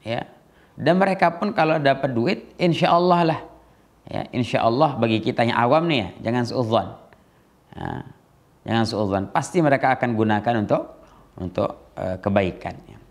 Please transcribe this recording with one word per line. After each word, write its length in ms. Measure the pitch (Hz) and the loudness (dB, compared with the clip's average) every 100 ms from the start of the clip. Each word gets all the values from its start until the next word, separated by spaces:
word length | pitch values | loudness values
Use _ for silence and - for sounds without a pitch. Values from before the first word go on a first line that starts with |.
| 107 | -6
Ya. 160 | 117 - - _ _ _ - | -8 -8 -18 _ _ _ -4
Dan 240 | 135 180 | 2 4
mereka 320 | 190 190 170 | 2 2 0
pun 160 | 170 214 | 0 -4
kalau 320 | 180 160 160 | 0 0 2
dapat 320 | 139 135 139 | 2 2 0
duit, 400 | 120 120 - - - | 0 0 -2 -6 -2
insya 320 | 175 160 170 | 0 2 2
Allah 260 | 170 180 175 165 | 4 4 4 2
lah. 140 | 156 - - _ _ _ _ - | -2 -8 -20 _ _ _ _ -12
Ya, 160 | - - | -10 -6
insya 320 | - 117 123 | -4 -2 2
Allah 320 | 113 120 156 | 2 2 0
bagi 240 | 131 117 110 | 2 0 2
kita 240 | 110 - | 0 0
yang 160 | 120 - | 0 2
awam 320 | 120 151 170 | 4 2 2
nih 80 | 143 | -2
ya, 320 | 90 - 110 | -2 -6 -4
jangan 160 | 120 117 | -2 -2
suudzon. 400 | 113 117 110 95 117 - - _ _ _ _ _ | -2 0 0 0 -10 -20 -20 _ _ _ _ _
Ya, 320 | - 50 50 - - _ _ _ _ | -12 -8 -8 -12 -20 _ _ _ _
jangan 220 | - 113 110 | -4 -2 -2
suudzon. 380 | 101 107 95 95 | -2 -2 -2 -2
Pasti 240 | - 135 180 | -4 -2 0
mereka 400 | 156 135 135 127 | 2 2 2 0
akan 160 | 123 | -2
gunakan 400 | 113 110 107 104 117 | 0 2 2 0 -2
untuk, 200 | 101 147 - - - - - - | 0 -2 -2 -16 -20 -20 -20 -10
untuk, 480 | 92 90 104 - - - | -8 -2 -2 -2 -12 -10
eh, 160 | 92 92 | -8 -4
kebaikan, 560 | - 98 95 85 90 - - | -2 0 0 -4 -12 -14 -18
ya. 120 | - - | -20 -20